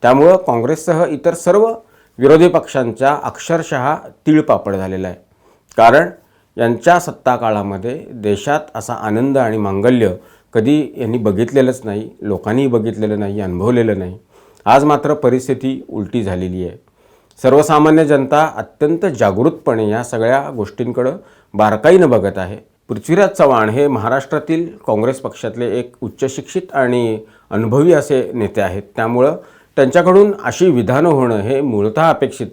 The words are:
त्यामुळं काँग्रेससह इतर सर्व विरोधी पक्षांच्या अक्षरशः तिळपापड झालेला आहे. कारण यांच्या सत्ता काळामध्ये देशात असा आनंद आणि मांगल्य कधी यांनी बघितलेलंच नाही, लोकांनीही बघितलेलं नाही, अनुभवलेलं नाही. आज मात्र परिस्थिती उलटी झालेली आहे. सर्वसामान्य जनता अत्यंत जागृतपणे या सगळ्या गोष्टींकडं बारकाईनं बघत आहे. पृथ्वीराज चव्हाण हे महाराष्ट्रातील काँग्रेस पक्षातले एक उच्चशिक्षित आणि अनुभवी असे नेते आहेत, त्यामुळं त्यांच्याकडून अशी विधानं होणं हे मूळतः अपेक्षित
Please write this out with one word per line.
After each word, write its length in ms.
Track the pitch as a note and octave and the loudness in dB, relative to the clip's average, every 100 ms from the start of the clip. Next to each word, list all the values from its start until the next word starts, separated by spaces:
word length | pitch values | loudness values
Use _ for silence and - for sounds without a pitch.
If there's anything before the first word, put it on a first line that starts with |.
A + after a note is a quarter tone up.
त्यामुळं 360 | A#2+ C3+ E3 F#3 | 2 6 6 4
काँग्रेससह 680 | F#3 A#2+ A#2+ D#3 - D#3+ F3 | 2 -2 -2 -4 -2 -2 -2
इतर 240 | C#3+ E3+ | -2 -4
सर्व 400 | E3+ F3 G3 A3+ A3+ _ _ _ - | -2 0 2 0 -4 _ _ _ 0
विरोधी 300 | C3+ D#3+ F3+ | 4 6 6
पक्षांच्या 680 | E3+ - C#3 A#2+ A2 C3+ D3 | 2 -2 -4 -4 -2 0 0
अक्षरशः 720 | A#2+ - - E3 D#3+ C#3+ C3 D#3+ | -6 -10 -4 -4 -4 -4 -2 -4
तिळपापड 800 | - _ - D#3 D3 G2+ G#2 G2 | -8 _ 0 2 2 0 0 -6
झालेला 320 | F#2+ F#2+ F#2 | -6 -6 -8
आहे. 100 | F2 _ _ _ _ _ - | -12 _ _ _ _ _ 4
कारण 320 | A2+ C#3 F3 - _ _ _ - | 6 6 2 -6 _ _ _ -4
यांच्या 420 | A#2 A#2 E3+ F3 | -2 0 2 2
सत्ता 360 | E3 - - A#2+ | 0 -6 -4 -2
काळामध्ये 720 | A2+ G#2 G2+ G2 A#2 D3 - | -2 -2 -4 -8 -8 -10 -14
देशात 480 | A#2+ G#2 G2+ C#3+ D3 - A2+ | -8 -4 -2 -2 -4 -4 -12
असा 180 | A2 | -10
आनंद 440 | A#2 A2 G#2+ C3+ C3+ | -8 -4 -2 0 0
आणि 200 | A#2 A2 | 0 -2
मांगल्य 560 | G2+ G2 A2 B2+ G2+ F2+ - _ _ | -4 0 0 2 0 -2 -12 _ _
कधी 340 | A2+ A2 D3+ C3 - | -2 2 0 -2 -6
यांनी 200 | A2+ A#2+ | -4 -2
बघितलेलंच 640 | G#2 F#2+ A#2 C3+ B2+ B2 | -2 -2 0 2 0 -2
नाही, 260 | A2 G2+ A2 - | -8 -8 -8 -12
लोकांनीही 460 | G#2 F#2 G#2 A#2+ C#3 | -8 -6 -2 -2 0
बघितलेलं 520 | A#2 G#2+ G#2 G#2+ G#2 | 0 -2 -4 -4 -4
नाही, 220 | G2+ G#2 | -6 -6
अनुभवलेलं 580 | F#2 F2+ G#2+ B2 A2 F#2+ | -6 -4 0 0 0 -2
नाही. 200 | F2+ F#2 _ _ _ _ G#2 | -6 -14 _ _ _ _ 2
आज 180 | C3+ | 4
मात्र 300 | D3 D3 C#3+ | 4 0 0
परिस्थिती 720 | D3 B2+ B2+ B2+ B2+ C3 C3 - | 0 0 0 -2 -4 -4 -8 -10
उलटी 340 | G#2 F#2 B2 | -10 -6 -4
झालेली 440 | G2 F2+ F#2 F#2 F2 | -4 -4 -6 -6 -8
आहे. 200 | - _ _ _ _ _ _ | -12 _ _ _ _ _ _
सर्वसामान्य 600 | C3 C#3 D3 D3+ D#3 D#3 D3 | 4 4 4 4 6 4 4
जनता 460 | C#3+ C3 D3 D#3 - | 2 2 2 0 -2
अत्यंत 500 | A2 _ D3+ E3 G3 | -12 _ -2 0 -4
जागृतपणे 840 | A#2+ G#2 G2 D3 D#3+ - A2+ G#2+ | 0 0 2 0 0 -2 -2 -2
या 140 | A2+ | -4
सगळ्या 460 | A#2+ A#2 A2+ C3+ D3 B2+ | -6 -4 0 0 -2 -8
गोष्टींकडं 640 | G2 - B2 B2 B2+ F3+ - _ _ | -8 -6 -6 -2 -4 -4 -14 _ _
बारकाईनं 560 | G2+ G#2+ G#2+ C#3+ F#3 D#3 | 0 0 4 6 6 6
बघत 280 | A2+ F#2+ F#2+ | 4 0 -4
आहे. 200 | F2+ G#2 - _ - | -8 -10 -18 _ -10
पृथ्वीराज 420 | G#2+ - F3+ F#3+ | -10 -2 0 2
चव्हाण 400 | - C#3+ A#2+ G#2+ | 4 4 4 2
हे 180 | A#2+ C#3+ | 2 0
महाराष्ट्रातील 800 | A#2+ G#2+ C3+ - D3+ D3+ D#3+ E3+ - - | 0 -2 -2 -2 -6 -2 -4 -4 -8 -4
काँग्रेस 320 | G#2+ A#2 C3 | 0 -2 -4
पक्षातले 600 | B2 - A#2 A#2+ A#2+ A2+ | -10 -10 -10 -6 -4 -4
एक 160 | B2 _ | -6 _
उच्चशिक्षित 600 | A2 - C3 - - F#3 F#3 | -12 -6 -6 -6 -8 -8 -4
आणि 460 | C#3+ B2 B2 A#2 G#2+ - _ _ | -2 0 0 -2 -6 -10 _ _
अनुभवी 440 | G2+ A2+ C3 E3+ | -4 0 2 4
असे 380 | D#3 - C3+ G#2+ | 2 2 -2 -2
नेते 280 | B2 G2+ A2 | -4 -4 -2
आहेत, 220 | F#2+ F#2+ G2+ - | -4 -6 -10 -6
त्यामुळं 400 | A2+ A#2+ C3+ F3+ - _ _ - | -2 0 0 -2 -12 _ _ 0
त्यांच्याकडून 600 | C3 F3 F3 F#3+ G#3 - | 2 4 4 4 4 0
अशी 260 | B2 - F3+ | -6 0 2
विधानं 400 | B2+ G2+ C3 E3+ | 2 0 2 2
होणं 280 | C#3 B2 G#2+ | 2 0 -2
हे 240 | G#2 C#3 | -2 -2
मूळतः 480 | C#3+ G#2+ G#2 B2+ E3 | -2 -2 -2 0 0
अपेक्षित 380 | D3+ C3+ - A#2 | 0 -4 -6 -12